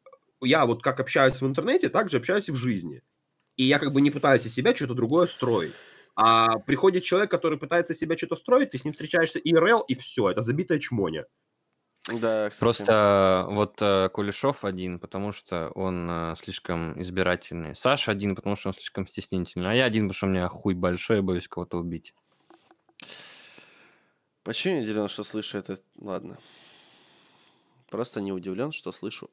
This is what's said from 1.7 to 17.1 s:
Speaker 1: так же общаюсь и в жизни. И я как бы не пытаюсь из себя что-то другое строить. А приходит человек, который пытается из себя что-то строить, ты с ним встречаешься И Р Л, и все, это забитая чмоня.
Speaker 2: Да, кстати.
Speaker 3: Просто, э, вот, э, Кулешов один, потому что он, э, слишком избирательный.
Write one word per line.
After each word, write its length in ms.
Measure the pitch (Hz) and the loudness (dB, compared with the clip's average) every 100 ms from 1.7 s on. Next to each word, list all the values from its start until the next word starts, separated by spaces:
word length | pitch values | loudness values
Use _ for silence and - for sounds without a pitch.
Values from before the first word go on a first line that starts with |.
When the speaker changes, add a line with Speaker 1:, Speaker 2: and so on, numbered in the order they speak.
| 359 - | 2 2
Speaker 1:
так 220 | 202 214 | 0 2
же 80 | 127 | 0
общаюсь 300 | - 202 175 | 0 0 0
и 20 | |
в 40 | 131 | -4
жизни. 460 | 123 98 82 67 _ _ _ _ _ - | -2 -4 -6 -14 _ _ _ _ _ 0
И 80 | |
я 140 | 131 143 | 2 4
как 140 | 143 | 2
бы 80 | 139 | 2
не 100 | 143 | 2
пытаюсь 360 | 143 143 127 113 | 2 4 4 4
из 80 | |
себя 200 | - 202 | 0 2
что-то 200 | 247 127 | 0 -2
другое 340 | 123 117 165 175 | -2 2 4 2
строить. 480 | - 120 107 78 - - - _ - | 0 0 0 0 -8 -20 -20 _ 4
А 420 | 113 113 113 113 | 6 6 4 2
приходит 440 | - 135 190 180 | 0 4 4 2
человек, 260 | - 180 208 | 0 0 2
который 280 | 175 160 151 | 0 0 -2
пытается 340 | 139 170 175 | 0 0 0
из 40 | 233 | -4
себя 160 | 160 165 | -2 -2
что-то 180 | 165 165 | -2 -6
строить, 360 | - 254 269 | 2 2 2
ты 60 | - | -4
с 60 | |
ним 100 | 151 | -8
встречаешься 440 | - 156 170 160 165 | -8 -2 0 0 -2
И 160 | 156 | 2
Р 100 | 165 185 | 4 6
Л, 160 | 233 | 4
и 120 | - | 2
все, 360 | 127 - - 95 | -4 -2 0 2
это 120 | 107 | 2
забитая 380 | 113 143 185 151 | -2 -2 0 -2
чмоня. 460 | - 117 87 78 - _ _ _ _ _ _ _ - | -2 -2 -2 -4 -10 _ _ _ _ _ _ _ -8
Speaker 2:
Да, 400 | 117 113 110 104 | -2 0 0 -2
кстати. 360 | - 113 113 104 | 2 2 2 4
Speaker 3:
Просто, 600 | 107 104 98 95 92 90 | 6 6 6 6 4 2
э, 60 | |
вот, 220 | 101 101 - | 0 0 2
э, 300 | 104 98 95 | 2 4 2
Кулешов 520 | - 101 - 135 - 101 | 0 -4 -2 -2 -2 -6
один, 320 | 92 90 87 | -4 -6 -8
потому 340 | - 95 104 | -8 -6 -6
что 380 | - - 87 80 | -8 -8 -6 -6
он, 320 | - 95 90 85 | -4 -4 -2 -4
э, 240 | 82 82 82 | -4 -4 -8
слишком 640 | - - - 85 82 - | -10 -10 -6 -4 -4 -8
избирательный. 760 | 90 | -6